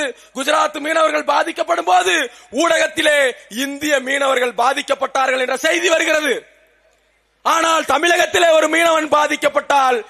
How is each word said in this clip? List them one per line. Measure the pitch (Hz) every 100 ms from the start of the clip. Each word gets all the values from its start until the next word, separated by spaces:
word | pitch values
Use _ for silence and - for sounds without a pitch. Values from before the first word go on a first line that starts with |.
| 285 - -
குஜராத் | - 269 311 311 302
மீனவர்கள் | 294 330 311 302 294
பாதிக்கப்படும் | 294 320 320 330 339 339
போது, | 359 359 339 254 - -
ஊடகத்திலே | 233 339 320 311 311 302 294 269 - - 208
இந்திய | 277 277 302 285
மீனவர்கள் | 254 277 277 247 247
பாதிக்கப்பட்டார்கள் | 202 240 277 277 269 262 269 262 262
என்ற | 262 262
செய்தி | 320 339 349
வருகிறது. | 320 320 311 294 196 - _ _ _ _ _ _ _ _ _ 233
ஆனால் | 320 330 320 302
தமிழகத்திலே | 269 339 349 320 370 339
ஒரு | 320 311
மீனவன் | 320 339 320 311
பாதிக்கப்பட்டால், | 294 302 294 294 285 285 285 262 247 -